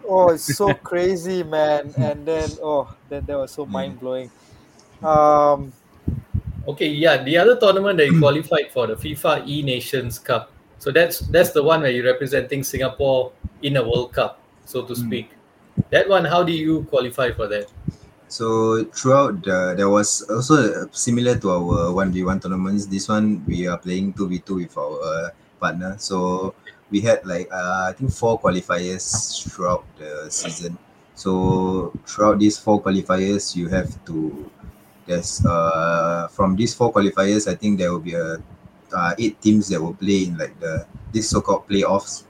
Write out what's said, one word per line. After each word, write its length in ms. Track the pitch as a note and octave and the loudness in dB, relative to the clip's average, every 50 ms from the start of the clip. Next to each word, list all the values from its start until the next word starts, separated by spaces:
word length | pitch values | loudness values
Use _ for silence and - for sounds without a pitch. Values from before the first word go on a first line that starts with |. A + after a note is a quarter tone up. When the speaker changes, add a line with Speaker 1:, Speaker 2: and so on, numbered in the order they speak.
| - | -2
Speaker 1:
Oh, 240 | A3+ F#3+ F#3 F3+ F3 | 2 4 6 6 6
it's 120 | E3 D3+ - | 6 4 0
so 300 | - C#3 - G3+ G3 - | -6 -2 2 2 2 2
Speaker 2:
<laughs> 160 | - - - | 0 -2 -4
Speaker 1:
crazy, 520 | F3+ F3 F3+ F#3 G3 F3 E3 F3+ F#3+ F3+ E3+ | -2 0 2 2 0 0 -4 -4 -4 -4 -4
man. 500 | D#3 D#3 D#3 D3+ D3+ D3+ D3 C#3+ C#3+ - C#3 | -2 0 0 2 2 2 0 0 -4 -2 -2
And 280 | C3 D3 D3 D3 C#3+ | -2 -2 -2 -4 -4
then, 240 | D#3 E3 D#3+ D#3 D3 - - | -4 -2 -2 -2 -4 -6 -6
oh, 320 | D#3+ D3+ D3+ C#3+ B2+ A#2+ - _ _ _ | -4 -2 -2 -2 -2 -4 -10 _ _ _
that, 180 | C#3+ C#3+ C3 | -10 -10 -8
that 120 | C#3+ C#3+ C#3 | -6 -4 -4
was 140 | C3+ B2 | -6 -6
so 120 | - - D3 | -8 -12 -10
Speaker 2:
Yeah. 60 | C3+ | -8
Speaker 1:
mind 280 | C3+ C3+ C3+ C#3 C3 A#2+ | -6 -6 -6 -6 -10 -10
blowing. 300 | B2+ B2+ B2+ C3 B2+ B2 _ _ _ _ - - - _ _ _ _ _ _ - | -8 -6 -6 -6 -8 -10 _ _ _ _ -20 -20 -20 _ _ _ _ _ _ -6
Um, 680 | - D#3 D#3 D3+ D3+ D3+ D3+ D3 D3 D3 D3 C#3 C#3 C3+ - _ _ _ _ - _ - - - - _ - - - - - - - | 0 2 4 6 8 8 6 6 6 4 2 2 -2 -12 -16 _ _ _ _ -8 _ -6 -6 -6 -10 _ -6 -4 -4 -4 -10 -10 -8
Speaker 3:
Okay, 220 | C#3 C#3+ - - D3+ | -8 -4 -2 -2 -2
yeah, 340 | D3 C#3+ D#3+ D#3+ D3 C3 | 0 4 4 4 4 4
the 140 | C3 C3 D#3 | 2 2 2
other 240 | E3+ F#3 A3+ B3 B3 | 6 6 6 6 6
tournament 380 | A#3 G3+ F#3+ G3 G3 G3+ G3 E3+ | 6 4 4 4 2 0 4 4
that 80 | D3+ | 4
you 120 | C#3 E3+ E3 | 6 6 6
Speaker 2:
<clears throat> 0 | |
Speaker 3:
qualified 520 | D3 C#3+ C#3+ D3+ D#3 - F3 D3+ C#3 - | 6 6 4 2 -2 0 -2 -2 -2 -2
for, 140 | - C3 A#2+ | -2 -2 -2
the 100 | A2 A2 | -2 -4
fifa 500 | G#2+ - D#3 D3 C#3+ - E3+ D3+ C3+ B2 | -6 -6 -10 -10 -2 0 0 0 0 -2
E 160 | C3 C#3+ D3 | -6 -6 -4
Nations 560 | C#3+ C#3 B2+ B2 B2 - - C3 A#2+ A#2+ A2+ - | -4 -2 -4 -4 -4 -4 -4 -4 -4 -6 -10 -10
Cup. 320 | - - B2+ A2+ - - _ - _ _ _ - | -4 -2 -2 -2 -2 -8 _ -20 _ _ _ -8
So 120 | - C#3+ | -8 0
that's, 300 | C3 D#3 F3 E3+ E3+ - - - | 4 4 4 2 0 -6 -6 2
that's 220 | - E3+ F3 E3+ | 4 4 4 4
the 100 | - D#3 | 4 2
one 200 | C#3 D3+ D#3+ D#3+ | 4 4 2 2
where 80 | D3+ C3+ | 2 0
you're 200 | B2 B2 A#2+ B2+ | 0 2 2 2
representing 540 | B2+ B2+ C#3 B2+ C#3 C3+ B2+ - C#3+ C#3 C3 | 0 0 -2 -2 -2 -2 -2 -2 -6 -6 -6
Singapore 680 | - - B2+ C3 C3 B2+ - C#3 C#3 C3 C3 B2+ - - _ - - _ - | -4 -4 -4 -4 -4 -2 -2 0 2 2 2 0 -2 -8 _ -14 -14 _ -6
in 140 | - C#3+ C#3 | -4 0 0
a 60 | C3+ | 0
World 300 | A#2+ A2+ A#2+ B2 B2 - - | 0 2 0 -2 -2 -2 -2
Cup, 260 | C#3+ A#2+ G#2 - _ _ _ _ _ _ | -2 -2 -2 -4 _ _ _ _ _ _
so 180 | - - C3 A#2+ | -8 -8 -8 -6
to 80 | - B2 | -6 -8
Speaker 2:
Mm. 120 | A#2+ A#2+ | -6 -4
Speaker 3:
speak. 240 | A#2 B2 A#2 A2 - - _ _ _ _ _ _ _ _ - - - | -4 -4 -6 -6 -10 -20 _ _ _ _ _ _ _ _ -4 -4 2
That 180 | - D#3 F#3+ F#3+ | 2 2 4 4
one, 160 | G3 F#3 E3+ | 2 2 2
how 180 | D3 E3 F3 | 2 2 2
do 100 | F3+ E3 | 2 2
you 320 | E3+ D#3 D#3 D#3 D#3+ D#3 C#3 | 0 -2 0 0 0 0 -2
qualify 480 | D3+ - C3 B2 B2 A#2+ - C3 A#2+ | 0 0 0 0 0 -2 -2 -2 -2
for 140 | A#2 - A2+ G2+ | -2 -4 -4 -4
that? 200 | G#2 G#2 G2+ - _ - - - - - - - _ _ _ _ | -4 -6 -6 -8 _ -8 -8 -8 -8 -8 -20 -20 _ _ _ _
Speaker 2:
So 560 | - - A2+ A2+ A2+ A2+ A2+ A2+ A2+ A2+ A2 | -8 -6 -2 0 0 2 2 2 2 0 -2
throughout 580 | - - - - B2+ C3 C#3 C#3+ B2+ G#2 F2+ E2+ | -4 -8 -2 2 4 6 6 6 4 0 -4 -2
the, 300 | G2 F#2 F#2 F#2 F2+ F2+ | -2 0 0 0 0 0
there 120 | F2+ G2 G2 | 0 2 4
was 320 | G2+ G#2 G#2 - - - - - | 4 4 4 2 -2 -4 -4 -4
also, 260 | G#2+ A2+ B2+ C3 D#3 D3 A#2+ G#2 | -4 -4 4 6 6 6 6 2
uh, 140 | - - F2+ F#2+ | 0 -4 -8 -10
similar 440 | _ - - - A#2+ A#2+ A#2+ B2 B2 A2+ | _ -6 -2 0 0 2 2 2 0 0
to 120 | - F#2+ | 0 0
our 420 | F#2 F2 F2 F2 E2+ E2+ E2+ F2 | 0 0 0 0 0 0 0 0
one 180 | F2+ F#2+ G2 F#2 | 0 0 0 0
v 120 | F2+ F#2 F#2 | -2 -2 -2
one 160 | F2+ F#2+ G2 | -2 -2 -2
tournaments. 460 | - F#2 F#2 F#2 F#2 F#2+ G2+ G#2 G2+ | -4 -4 -4 -2 -2 -2 -2 -2 -4
This 220 | G2 F#2+ G2 - - | -4 -6 -6 -4 -2
one 360 | G#2+ G#2+ G#2+ G#2+ G#2 F2+ C#2+ | 0 2 2 2 0 0 -4
we 200 | E2 E2 F2 F2+ F2+ | -4 -4 -2 -2 -4
are 80 | F2 E2+ | -4 -6
playing 360 | - F2+ F2+ F#2 G2 G2 F#2 | -6 -6 -4 -2 -4 -4 -4
two 120 | - G2+ | -4 -4
v 120 | F#2 F#2 F2 | -4 -4 -6
two 160 | - - F#2+ | -6 -6 -6
with 200 | F#2 F2 E2 _ E2+ | -6 -6 -6 _ -8
our, 180 | E2+ E2+ D#2 - - | -8 -6 -6 -6 -6
uh, 240 | - F#2 F#2+ - - - _ _ _ _ _ | -6 -4 -6 -6 -8 -12 _ _ _ _ _
partner. 360 | - F2 D#2+ E2+ F2+ F#2 G2 G#2 | -6 -6 -4 -4 -8 -8 -8 -8
So 560 | - - F#2+ F#2 F2+ F2+ F2+ F#2 F#2+ F#2 - _ _ - - _ _ _ | -8 -4 -2 -2 -2 -2 -2 -2 -4 -6 -10 _ _ -20 -20 _ _ _
we 100 | G2+ G2+ | -2 -2
had, 240 | G#2 A2+ A2 G2+ - | 2 2 2 2 0
like, 220 | F#2+ F2+ F2 F#2 F2 | -6 -6 -6 -6 -6
uh, 340 | F#2 F#2 F2+ F2+ F#2 F#2 F#2 F#2 | -6 -6 -4 -2 -2 -2 -2 -4
I 20 | |
think 180 | F#2 - C3 C3 | -4 -2 -4 -4
four 300 | - - A#2+ A#2 A2+ A2 | -2 0 0 0 0 2
qualifiers 640 | - F#2+ F2+ F2+ F2 - F2+ F2 F2+ F2+ F#2 F#2+ - - - - - - - - - - | 0 0 0 0 -2 -2 -4 -4 -2 -4 -6 -8 -6 -6 -4 -4 -4 -6 -8 -8 -10 -12
throughout 320 | - - F2+ F2 F2+ F2 - - - - | -10 -4 -2 -2 -2 -2 -4 -12 -20 -16
the 320 | D#2 D2+ D2+ D2+ D#2 D2+ | -14 -12 -12 -12 -10 -8
season. 480 | D2 - - - D#3+ - - - F3 - _ _ _ _ _ _ _ | -8 -8 -8 -8 -10 -10 -10 -10 -12 -12 _ _ _ _ _ _ _
So 800 | - - F#2+ F#2 F#2 F#2 F#2 F#2 F#2 F#2 F#2 F#2 F#2 F2 F2 - - _ | -8 -4 -2 -2 0 2 2 2 2 2 0 -2 -2 -4 -6 -8 -12 _
throughout 320 | - - - G#2 G#2+ G2+ G2+ | -12 -2 2 4 4 4 6
these 160 | G#2 G#2 - - | 4 2 2 2
four 240 | - A2 G#2 G2+ | 2 2 2 2
qualifiers, 720 | - G2 F#2+ G2 F2+ - F#2 F#2 F#2+ G2 G2+ G2+ - - - | 2 0 0 0 0 0 0 0 2 0 0 -2 -2 -4 -6
you 140 | F2+ E2+ E2+ | -6 -4 -2
have 240 | F#2 F#2 F2 D#2+ - - _ | -2 -2 -2 -4 -8 -12 _
to, 440 | - E2 D#2 D#2 D2+ C#2+ C#2+ C#2+ - _ _ - - - _ _ _ _ _ - | -8 -6 -4 -4 -6 -8 -10 -16 -16 _ _ -20 -20 -20 _ _ _ _ _ -6
there's, 380 | - F2 F2 E2+ - - - - | -4 -4 -4 -2 -6 -2 0 2
uh, 840 | E2+ E2+ E2+ E2 E2 E2 E2 E2 E2+ E2+ E2 E2 E2 E2+ E2+ E2+ E2 | 2 4 2 2 2 0 0 0 0 0 0 0 0 -2 -2 -4 -8
from 240 | - - G2 F#2+ F#2 | -2 0 2 2 2
these 180 | F#2+ A#2 A2+ - | 2 0 -2 0
four 180 | - B2 A#2+ | 0 0 2
qualifiers, 540 | - G#2 G2+ G2 - - G2 G2 G#2 G#2+ G2+ | 2 2 2 2 2 2 2 2 2 2 0
I 80 | G2 F2+ | -2 -6
think 240 | E2+ - G#2+ G2+ F#2 | -2 0 0 0 2
there 140 | F2+ F2 | 0 -2
will 80 | F2 F2 | -2 -4
be 120 | D#2+ F2 E2 | -6 -6 -6
a, 280 | E2+ E2 D#2+ E2 D#2+ - - - - _ - _ _ _ _ - | -4 -4 -6 -6 -10 -12 -18 -20 -20 _ -20 _ _ _ _ -6
uh, 200 | F#2 F2 F2 - - | -2 -2 -2 -2 -2
eight 220 | A#2 G#2+ G#2+ _ | -2 -4 -4 _
teams 280 | - G#2+ G#2+ G#2+ G2 - | 2 4 4 4 4 0
that 120 | F#2+ E2 | -2 -4
will 140 | D#2 E2+ E2+ | -4 -6 -6
play 300 | - F#2+ G2 G2+ F#2+ F#2 | -6 0 0 2 2 0
in, 120 | F2+ E2+ D#2+ | -2 -4 -6
like, 200 | D#2 - - - | -8 -10 -10 -10
the, 260 | E2 E2 D#2+ D#2+ - _ - - - - | -8 -6 -6 -6 -8 _ -20 -20 -18 -4
this 180 | A2 A2+ G#2+ - | -4 -4 -2 0
so-called 380 | - G2+ - - G2 F#2+ - _ | -2 -2 0 0 -2 -2 -2 _
playoffs. 560 | G2+ G2 G2 F#2 F#2+ G2 - - - - - | 0 0 2 2 0 0 -2 -6 -14 -16 -16